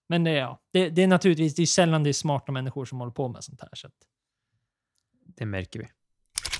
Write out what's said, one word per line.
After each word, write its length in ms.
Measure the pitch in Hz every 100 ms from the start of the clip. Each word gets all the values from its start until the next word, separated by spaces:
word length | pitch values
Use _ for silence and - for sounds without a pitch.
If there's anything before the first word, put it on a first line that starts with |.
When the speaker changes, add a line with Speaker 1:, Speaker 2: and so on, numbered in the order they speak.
| -
Speaker 1:
Men 140 | 170
det, 80 | 165
ja, 280 | 147 123 131 _
det, 180 | 185 180
det 140 | 165
är 40 | 190
naturligtvis, 480 | 185 196 160 160 147
det 60 |
är 40 | 165
sällan 380 | - 170 160
det 60 | 147
är 40 |
smarta 380 | 135 156 139 -
människor 340 | 135 131 139 123
som 140 | 131
håller 120 | 120
på 160 | 113 127
med 160 | 110
sånt 180 | - 127
här, 80 | -
så 140 | - 143
att 60 | _ _ _ _ _ _ _ _ _ _ _ _ _ _ -
Speaker 2:
Det 100 | 107
märker 340 | 98 92 113
vi. 80 | 113 _ _ _ _ - - -